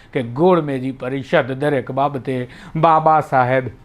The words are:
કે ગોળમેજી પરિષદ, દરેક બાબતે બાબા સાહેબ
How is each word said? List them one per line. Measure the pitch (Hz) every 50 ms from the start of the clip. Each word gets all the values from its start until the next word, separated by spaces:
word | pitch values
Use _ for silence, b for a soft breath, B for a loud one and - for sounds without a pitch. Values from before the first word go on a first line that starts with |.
| B B B
કે | 147 123
ગોળમેજી | 117 120 127 160 185 185 170 151 147 139 131 127 135
પરિષદ, | 131 131 127 127 131 139 127 - - 165 135 120
દરેક | 131 127 143 147 147 131 117 -
બાબતે | 131 135 135 147 139 135 113 131 131 127 123 123 B B B B B
બાબા | 160 156 165 160 160 156 160 156 156
સાહેબ | 143 - - 131 127 123 127 135 127 123 - - -